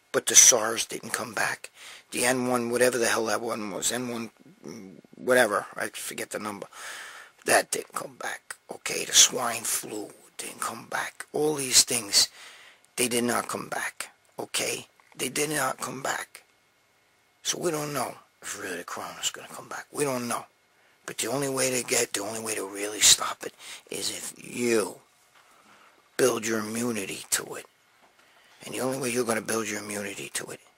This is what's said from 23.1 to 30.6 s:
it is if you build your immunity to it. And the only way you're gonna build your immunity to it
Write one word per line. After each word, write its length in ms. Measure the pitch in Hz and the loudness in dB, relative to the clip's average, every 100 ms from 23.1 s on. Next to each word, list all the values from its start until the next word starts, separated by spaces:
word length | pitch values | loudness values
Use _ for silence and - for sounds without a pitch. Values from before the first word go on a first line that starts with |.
| - - - - | 6 4 -4 -10
it 80 | - - - - | -12 -16 -16 -10
is 200 | - 98 | -6 -4
if 240 | 98 - - | -6 -10 -12
you 640 | - 120 120 113 85 - - _ _ - - - - - - _ _ - | -10 -2 4 4 2 -4 -18 _ _ -20 -20 -20 -20 -20 -20 _ _ 2
build 280 | 131 117 | 2 2
your 140 | 110 113 | 0 -2
immunity 640 | 107 113 120 110 95 - - | -2 -2 -2 -2 -4 -8 -2
to 240 | - - | -2 -2
it. 120 | - - _ _ _ - _ _ _ - - | -10 -14 _ _ _ -20 _ _ _ -20 -18
And 100 | - | -10
the 60 | 107 | -4
only 180 | 127 135 | -2 -2
way 120 | 127 | 0
you're 140 | 120 | 0
gonna 160 | 117 110 | 0 0
build 280 | 95 113 107 | 0 -2 -2
your 100 | 104 | -4
immunity 520 | 104 104 101 95 69 | -6 -6 -6 -8 -8
to 160 | - - | -8 -8
it 100 | - | -12